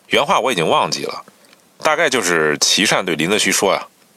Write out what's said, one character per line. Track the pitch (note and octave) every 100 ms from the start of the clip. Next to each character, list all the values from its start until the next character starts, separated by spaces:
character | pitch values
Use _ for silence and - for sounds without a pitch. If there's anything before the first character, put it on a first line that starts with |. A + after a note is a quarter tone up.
| -
原 | G#2+
话 | D3 E3+
我 | A#2+
已 |
经 | G2 E2
忘 | C#3+ F#2
记 | D2
了， | C#2 D2 - _ - - _ -
大 | D#3+ D3+
概 | E3
就 | B2+
是 | F2+ E2+ D#2 D2+
琦 | - - -
善 | D3+
对 | F#2 D#2
林 | D#2+
则 | G#2
徐 | G2
说 | F2+ G2+
啊 | D#2 - _ _